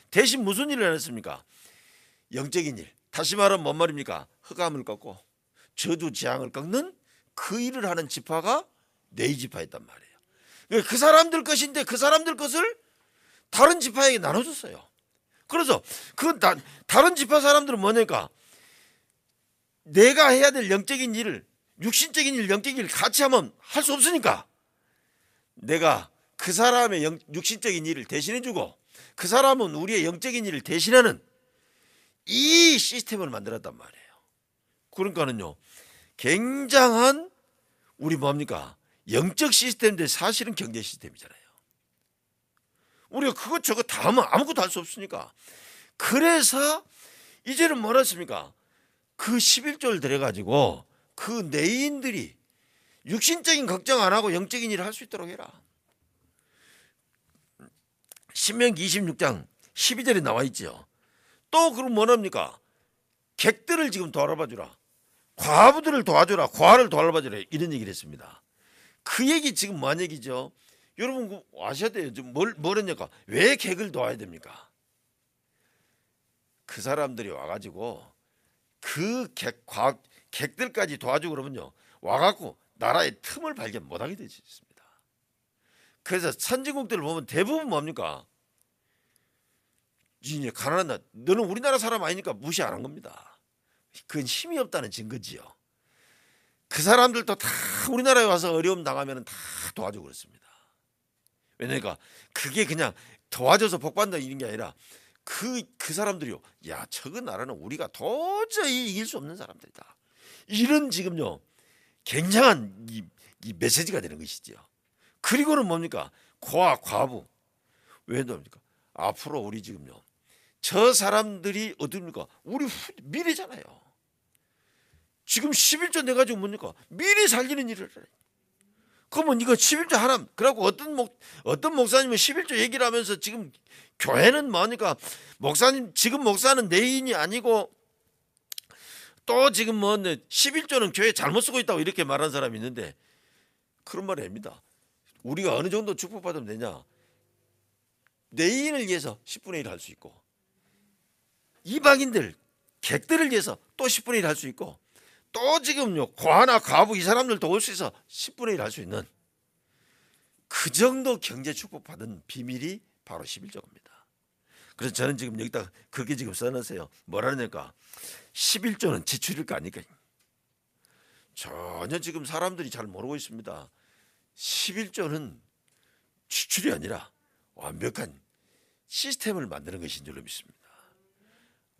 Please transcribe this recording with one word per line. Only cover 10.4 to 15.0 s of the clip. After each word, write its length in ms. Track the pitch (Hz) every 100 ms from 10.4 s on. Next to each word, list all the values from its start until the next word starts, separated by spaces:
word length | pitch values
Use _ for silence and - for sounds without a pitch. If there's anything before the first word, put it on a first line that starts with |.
| _ - -
그러니까 220 | 214 -
그 80 | 240
사람들 440 | 302 311 330 330
것인데 400 | 269 262 285 294
그 140 | - 233
사람들 400 | 285 311 320 311
것을 400 | 285 311 440 - _ _ _ _ _ _ _
다른 300 | - 294 349
지파에게 380 | 240 233 277 226
나눠줬어요. 680 | 147 185 311 - - - - _